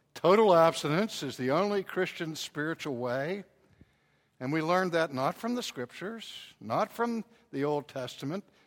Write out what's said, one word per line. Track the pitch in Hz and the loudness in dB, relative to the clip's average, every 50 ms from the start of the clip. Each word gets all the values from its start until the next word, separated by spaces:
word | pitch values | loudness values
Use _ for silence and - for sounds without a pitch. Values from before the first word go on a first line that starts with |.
| _ _ - | _ _ -6
total | - - 165 196 220 220 202 175 | 2 4 6 8 8 8 8 8
abstinence | 165 165 165 - - - 143 151 180 220 214 - - | 8 8 6 4 2 0 0 2 0 0 -2 -4 -6
is | 156 131 117 - | -6 -6 -4 -2
the | 127 127 | 0 2
only | 143 170 202 208 202 196 | 2 2 2 0 0 -2
Christian | 185 - - 180 185 - - - 175 160 156 | -4 -4 -2 -2 -2 -2 -4 -6 -6 -6 -6
spiritual | - - - - 151 151 160 160 - - 151 135 | -8 -10 -8 -6 -4 -4 -4 -6 -6 -6 -6 -4
way. | 120 123 123 123 135 139 165 190 202 185 - _ _ _ _ _ _ - _ _ _ _ _ _ _ _ _ _ - | -4 -4 -2 -2 -2 -4 -4 -6 -8 -10 -14 _ _ _ _ _ _ -20 _ _ _ _ _ _ _ _ _ _ -8
And | 127 131 | -4 -2
we | 151 160 | 0 0
learned | 156 165 180 185 185 180 | 2 4 4 4 2 2
that | 165 165 160 151 139 | 2 2 2 0 0
not | 127 131 156 180 | -2 -2 -2 -2
from | - - 233 247 | -2 -4 -4 -4
the | 247 | -4
Scriptures, | - - - 135 123 - - - 170 202 226 226 - - - - - - - - | -6 -6 -8 -8 -10 -10 -10 -10 -10 -10 -10 -12 -14 -14 -16 -16 -18 -20 -20 -14
not | - 107 120 165 214 214 | -6 -4 -2 -2 -2 -2
from | - 226 233 233 233 226 - - _ _ _ _ | -2 -2 -2 -2 -2 -4 -8 -10 _ _ _ _
the | - 135 139 | -6 -4 -2
Old | 147 147 147 135 - | -2 -2 -2 -4 -8
Testament, | - 135 123 123 - - 143 139 170 202 - _ _ _ _ | -10 -10 -10 -10 -10 -8 -8 -6 -6 -8 -10 _ _ _ _